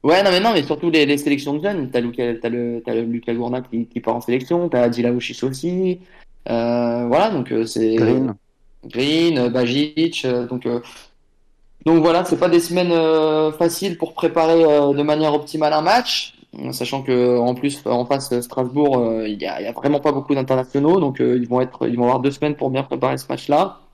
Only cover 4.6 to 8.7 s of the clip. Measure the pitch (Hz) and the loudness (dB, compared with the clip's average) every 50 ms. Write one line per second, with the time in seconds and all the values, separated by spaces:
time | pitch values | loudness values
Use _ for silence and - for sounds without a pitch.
4.6 | 175 170 - 123 120 120 120 120 120 120 123 123 120 - 120 - - 135 131 131 | 0 0 2 2 2 2 0 0 -2 -2 -2 -2 -4 -8 -8 -6 -6 -6 -6 -6
5.6 | - 175 180 185 185 185 180 180 - - - - - - - - - - 117 117 | -6 -4 -2 -2 -2 -2 -2 -4 -10 -20 -20 -20 -20 -20 -20 -14 -8 -4 -4 -2
6.6 | 117 120 120 120 120 120 117 120 120 120 127 156 196 226 208 143 120 - 120 113 | 0 0 0 0 0 -2 -2 -2 -2 0 2 2 2 2 0 -4 -4 -2 -2 -2
7.6 | 113 113 - 110 113 110 110 113 113 110 123 127 135 123 101 - _ _ _ _ | -2 -2 -2 0 0 2 2 2 2 2 2 2 0 -2 -4 -8 _ _ _ _
8.6 | _ - | _ -20